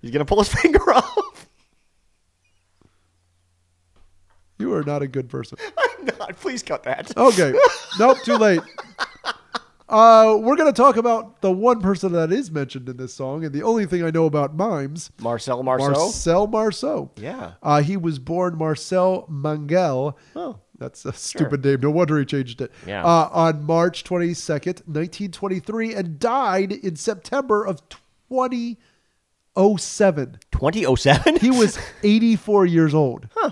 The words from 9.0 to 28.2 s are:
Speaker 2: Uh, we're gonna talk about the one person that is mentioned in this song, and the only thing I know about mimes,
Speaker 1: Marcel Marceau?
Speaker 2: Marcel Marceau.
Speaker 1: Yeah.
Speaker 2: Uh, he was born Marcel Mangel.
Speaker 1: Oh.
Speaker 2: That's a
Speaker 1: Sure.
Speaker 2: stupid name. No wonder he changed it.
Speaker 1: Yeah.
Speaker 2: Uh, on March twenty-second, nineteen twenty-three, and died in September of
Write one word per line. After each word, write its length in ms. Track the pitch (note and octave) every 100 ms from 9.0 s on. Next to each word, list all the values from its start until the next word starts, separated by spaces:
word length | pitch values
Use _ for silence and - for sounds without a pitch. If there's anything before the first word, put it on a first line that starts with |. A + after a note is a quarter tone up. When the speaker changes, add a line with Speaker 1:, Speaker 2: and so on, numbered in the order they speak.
| - - - - _ B3+ _ _ _
Speaker 2:
Uh, 480 | A3 A3+ A3+ A3 G#3+
we're 140 | A3
gonna 180 | D4 D#4
talk 240 | A3 C4+ A3+
about 440 | A#3 A3+ A3 _
the 100 | G3
one 300 | F#3 A#3 A#3+
person 320 | F#3+ G3 F#3+
that 180 | E3+ D#3+
is 180 | G3+ A#3+
mentioned 360 | D#3 C3+ C3+ B2
in 80 | B2+
this 160 | B2+
song, 320 | - C3 D3
and 80 | D#3+
the 120 | C#3+
only 200 | G3+ A3+
thing 200 | G3 F3+
I 60 | E3
know 160 | D#3+ D#3+
about 280 | D3 C#3+ D#3
mimes, 540 | G#3+ E3+ C#3 D#3+ - _
Speaker 1:
Marcel 440 | A#2 A#2 - B2
Marceau? 260 | C3 C3 C#3
Speaker 2:
Marcel 560 | C#3 E3+ A3+ E3+ E3+ G#3
Marceau. 640 | A3 A3 - C4+ D#4 C3+ -
Speaker 1:
Yeah. 380 | A#2 B3+ E2+ F2
Speaker 2:
Uh, 180 | - D3
he 140 | D3 G3
was 240 | E3 C#3+
born 360 | C3 E3+ F3+ E3
Marcel 680 | D#3+ D3+ - F#3 F#3 F#3 -
Mangel. 880 | D3 D3 D3+ D3 F3 F3 C3 C#3+ C#3 _ -
Speaker 1:
Oh. 240 | E4+ G#2 _ _
Speaker 2:
That's 260 | B2+ -
a 60 | -
Speaker 1:
Sure. 60 | -
Speaker 2:
stupid 460 | - - C#3 C#3+
name. 160 | C#3 C#3
No 100 | C#3
wonder 260 | D#3 E3 D3+
he 60 |
changed 360 | C3+ C#3+ B2+ A#2
it. 100 | B2+ _ F#2
Speaker 1:
Yeah. 180 | G2+
Speaker 2:
Uh, 240 | F3 E3 D#3+
on 320 | - E3 D3+
March 400 | D3 E3 F3 -
twenty-second, 760 | - F3+ F3 E3+ - D3+ F3+ F3 -
nineteen 460 | D3+ E3+ - G3+
twenty-three, 600 | D#3 G3 F#3 - A3 A3+
and 260 | G#3+ F3 D3
died 500 | A#3 C4 A#3+ F#3+ F#3+
in 240 | G3+ G3
September 680 | D#3 - G3+ - C4+ C4+ G#3+ G#3
of 160 | F3+ _ - _ _